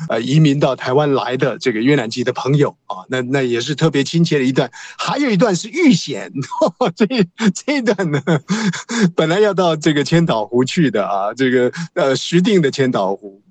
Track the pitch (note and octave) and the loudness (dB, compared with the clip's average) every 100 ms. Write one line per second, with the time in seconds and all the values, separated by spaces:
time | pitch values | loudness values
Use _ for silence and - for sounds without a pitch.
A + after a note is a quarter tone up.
0 | D#3 A#2 B2 D#3 D#3 C#3+ D3+ B2+ B2+ C3+ | -6 -4 0 4 4 4 0 -2 0 0
1 | D3 C3 A2 B2+ C3+ G#2+ C3 A2 B2 C#3+ | 2 0 -2 -2 -2 -2 -2 0 2 2
2 | A2 B2 B2 B2 B2+ C#3+ B2 - - F#2 | 0 -4 -4 -4 0 0 0 -4 -14 -14
3 | - C3 B2 C#3 B2+ A#2 B2 D3 D#3+ C#3+ | -8 -6 -2 -2 0 -2 -4 0 0 0
4 | C3 E3 E3+ D3 C3 C3+ B2 - - - | 0 0 2 2 0 0 -2 -4 -18 -10
5 | - C#4 C#4+ F#3+ A#3 F3 A3 C4+ D#4+ F3+ | -6 -2 0 2 2 0 -4 2 4 4
6 | - G#2 F#2 - - B5 C#4+ - F#3 - | 0 -10 -10 -10 -8 -2 -2 0 -4 0
7 | G#3 B3+ F3 - A3 - - D4 A#3 G3+ | 0 0 -2 0 0 0 -2 -2 0 0
8 | E3+ D3 D3+ D3+ - G#3+ G#3+ - - A#3 | 0 -2 0 -2 -2 -2 -2 -4 -6 0
9 | F#3 - D#3+ F#3 G#3+ F3+ F3+ D#3 E3 D3 | 0 2 0 2 2 2 0 2 0 0
10 | C#3 E3 E3 A2+ G#2 B2 C3 - C#3 G#2 | 2 2 2 0 -2 -2 0 2 0 2
11 | F#2+ G2 G2+ A#2+ C3 B2+ B2 E3+ E3 - | -2 -2 -4 -2 0 2 2 -2 -8 -2
12 | C#3 C3 - E3+ F#3+ F#3+ C#3 C3 C3 A#2+ | 0 0 0 2 4 4 2 0 0 0
13 | F#2+ G2 G2+ - _ | -2 -4 -10 -20 _